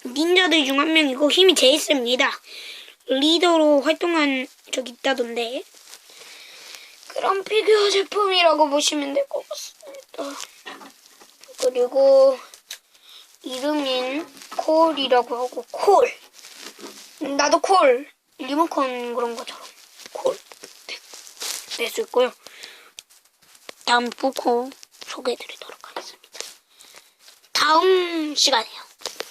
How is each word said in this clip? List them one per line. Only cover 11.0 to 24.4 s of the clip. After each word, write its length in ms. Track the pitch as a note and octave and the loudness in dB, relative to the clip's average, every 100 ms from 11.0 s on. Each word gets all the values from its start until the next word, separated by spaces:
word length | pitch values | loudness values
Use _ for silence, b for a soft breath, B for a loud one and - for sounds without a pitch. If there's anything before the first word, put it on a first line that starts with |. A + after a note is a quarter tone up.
| _ _ - _ - - | _ _ -20 _ -20 -4
그리고 800 | - B3+ B3 C4+ C4+ C4+ C4+ B3+ - - - - _ B B B B B | -2 0 0 4 6 6 4 0 -8 -20 -20 -20 _ B B B B B
이름인 840 | C#4 B3+ C#4 D4+ C4+ B3+ B3+ C#4 E4+ - - - | -12 -6 -4 -2 -2 -4 -4 -6 -10 -16 -16 -6
콜이라고 760 | - D#4+ E4 D4 C4 B3 A#3+ A#3+ | 0 4 2 0 2 2 2 -4
하고, 300 | B3 B3 A3+ | -6 -8 -12
콜. 400 | - - F#4 A#3+ - - - - - - - - - - - | -2 4 6 4 -2 -20 -20 -20 -20 -20 -20 -20 -20 -20 -10
나도 400 | C#4+ C#4 D4 E4 | -6 -2 2 2
콜. 500 | - F#4 D4 B3 D4 _ _ - | 4 4 4 2 -2 _ _ -14
리모컨 720 | C4 C#4+ E4 - C4 B3 A#3+ A#3+ | -6 -2 0 0 -4 -4 -6 -6
그런 200 | A#3+ A#3 | -6 -8
것처럼 260 | A#3+ - - - - - - | -14 -16 -20 -20 -20 -20 -18
콜. 240 | - - - - - - - - | -6 -4 -4 -10 -20 -20 -20 -18
네. 100 | - - - - - - - - - | -18 -18 -20 -20 -14 -10 -10 -10 -8
네, 120 | A#3 | -6
쓸 160 | - - | -6 -4
거요. 260 | B3 B3 - B B B B B B - _ _ _ _ _ - - - | 0 0 -2 B B B B B B -20 _ _ _ _ _ -20 -10 0
다음 240 | A#3+ A#3+ | 0 0
부코 600 | - C4+ - | -4 -4 -2